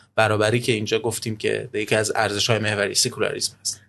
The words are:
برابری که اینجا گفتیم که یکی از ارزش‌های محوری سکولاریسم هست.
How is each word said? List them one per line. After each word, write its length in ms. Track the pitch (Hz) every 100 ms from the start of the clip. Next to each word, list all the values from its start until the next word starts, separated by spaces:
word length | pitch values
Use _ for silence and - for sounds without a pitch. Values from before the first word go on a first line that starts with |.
| _ -
برابری 440 | 110 107 107 120
که 120 | 123
اینجا 260 | 110 107 113
گفتیم 380 | 117 - 117 110
که 320 | 110 107 110 107
یکی 200 | 107 110
از 180 | 107 -
ارزش‌های 420 | 104 101 - 110
محوری 360 | 107 104 101 104
سکولاریسم 600 | 131 - 104 - - -
هست. 200 | - -